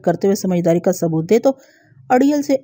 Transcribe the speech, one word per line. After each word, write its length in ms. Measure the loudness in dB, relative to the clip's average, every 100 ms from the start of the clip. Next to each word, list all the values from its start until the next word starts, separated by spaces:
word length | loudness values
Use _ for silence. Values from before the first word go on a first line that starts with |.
| -2
करते 220 | 0 -2
हुए 80 | -2
समझदारी 440 | -2 -2 0 0
का 120 | 0
सबूत 340 | -2 -2 -2 0
दे 140 | 2
तो 180 | 2 -2 -10 _ _ _ -2
अड़ियल 320 | 2 2 0
से 140 | -2 -2